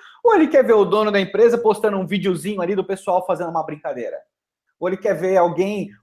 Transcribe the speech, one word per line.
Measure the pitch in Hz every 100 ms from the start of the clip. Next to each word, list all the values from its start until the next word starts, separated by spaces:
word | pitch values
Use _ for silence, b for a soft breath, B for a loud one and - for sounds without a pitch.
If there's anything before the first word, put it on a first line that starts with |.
| B B
ou | 480
ele | 415 311
quer | 277
ver | 233
o | 214
dono | 185 208 214
da | 202
empresa | 190 196 233 233
postando | 220 220 214 196
um | 175
videozinho | 196 185 170 170 202
ali | 175
do | 196 185
pessoal | 190 - 180 180
fazendo | 170 170
uma | 165
brincadeira? | 156 151 160 127 107 - - _ _ _ _ _
Ou | 180
ele | 196
quer | 220
ver | 170 185 190
alguém, | 175 165 190 208 202 B